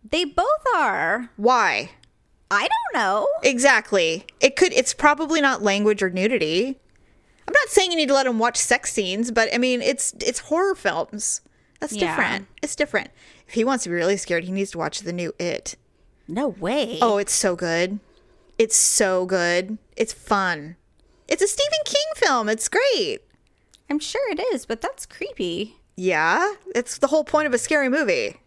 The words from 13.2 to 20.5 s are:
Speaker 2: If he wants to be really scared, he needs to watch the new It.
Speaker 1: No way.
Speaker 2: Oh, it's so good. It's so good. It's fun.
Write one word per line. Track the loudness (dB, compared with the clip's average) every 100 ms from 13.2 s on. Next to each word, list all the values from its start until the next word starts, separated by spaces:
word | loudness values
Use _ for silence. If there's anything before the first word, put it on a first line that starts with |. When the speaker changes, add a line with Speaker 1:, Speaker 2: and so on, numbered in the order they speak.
| -20 -20 _
Speaker 2:
If | -2
he | 0
wants | 0
to | -2
be | 0
really | 0 0
scared, | -2 -4 -2
he |
needs | -4 -4
to | -4
watch | -6 -6
the | -8
new | -6 -6 -4
It. | -4 -4 -8 -16 _ _ _ _ -8
Speaker 1:
No | -4 -4
way. | -4 -2 -2 -2 0
Speaker 2:
Oh, | 2 2
it's | 0 0
so | 0 0
good. | -2 0 0 -4 _ _ _ _ _ 0
It's | 2 4
so | 4 4 2 2 0
good. | 0 2 2 0 -10 _ -6
It's | -6
fun. | -6 -2 0 2